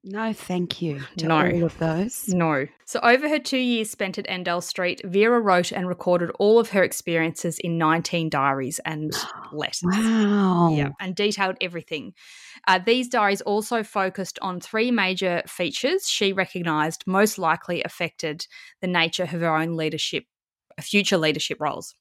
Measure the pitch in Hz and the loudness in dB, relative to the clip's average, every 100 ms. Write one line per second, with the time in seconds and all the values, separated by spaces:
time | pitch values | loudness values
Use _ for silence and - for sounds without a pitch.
0 | 190 208 226 208 - 180 175 180 170 139 | -10 -6 -4 -6 -4 -4 -2 -4 -6 -6
1 | 135 - 160 160 147 175 170 - 165 160 | -10 -4 2 4 4 2 0 0 -2 0
2 | 214 - - 180 165 143 143 _ - - | -2 -6 -2 2 2 2 -2 _ -8 2
3 | 240 254 294 302 294 262 247 233 214 - | 4 4 4 0 0 0 2 0 -2 -4
4 | 196 190 196 185 180 175 - - 180 - | -6 -4 -6 -4 -2 -2 -4 -2 -2 -2
5 | 180 185 220 240 208 180 175 - 180 180 | 0 4 4 4 4 4 2 -4 -4 -4
6 | - 175 170 - 202 226 220 196 180 - | 0 2 0 2 6 6 6 2 2 0
7 | - 165 160 160 170 160 170 165 160 165 | -2 0 0 -2 -6 -4 -4 0 2 2
8 | 170 170 160 147 139 135 131 - - 156 | 0 -2 0 0 0 0 -4 -6 -8 -6
9 | 156 151 - - - 151 147 - 175 196 | -6 -6 -8 -12 -12 -8 -6 -2 0 2
10 | 226 226 208 208 190 175 170 151 143 139 | 2 2 2 4 4 4 4 4 0 -4
11 | 185 180 208 202 190 185 185 175 - 156 | -8 -2 -2 0 -2 -2 -6 -8 -8 -10
12 | 107 - - - - - - 185 185 247 | -10 -18 -20 -20 -20 -4 2 2 4 2
13 | 247 247 202 196 - 208 214 233 208 208 | 2 0 2 0 0 -2 0 -4 -2 -2
14 | 190 190 180 - 190 180 - 220 247 233 | -2 -4 -10 -6 -8 -8 -6 -2 0 2
15 | 185 185 185 170 - - 175 - 262 381 | 0 0 0 -2 -4 -4 -4 -2 0 0
16 | - - 196 190 185 185 170 151 156 - | -2 0 0 0 -4 -4 -2 0 0 -4
17 | - 190 214 - 165 165 - 175 - - | 0 4 2 2 0 0 -2 -4 -4 -6
18 | 170 - 160 151 - - - _ 185 180 | -8 -6 -8 -6 -12 -16 -20 _ -2 0
19 | 165 - 175 170 165 156 165 165 156 151 | 0 -2 -4 -2 0 0 0 -2 -4 -4
20 | - 147 - _ _ _ _ - - 208 | -4 -6 -8 _ _ _ _ -16 0 0
21 | 196 185 156 143 - 147 151 - - _ | 2 2 2 0 -4 -4 -4 -6 -12 _